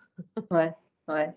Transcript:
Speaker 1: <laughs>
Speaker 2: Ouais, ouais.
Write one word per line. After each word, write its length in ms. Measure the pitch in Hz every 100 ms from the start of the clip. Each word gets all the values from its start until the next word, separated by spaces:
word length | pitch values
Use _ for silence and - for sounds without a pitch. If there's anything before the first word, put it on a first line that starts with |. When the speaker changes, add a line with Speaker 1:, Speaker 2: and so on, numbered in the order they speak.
| _ -
Speaker 1:
<laughs> 340 | - - 214
Speaker 2:
Ouais, 220 | 165 160 165 _ _ -
ouais. 260 | 156 151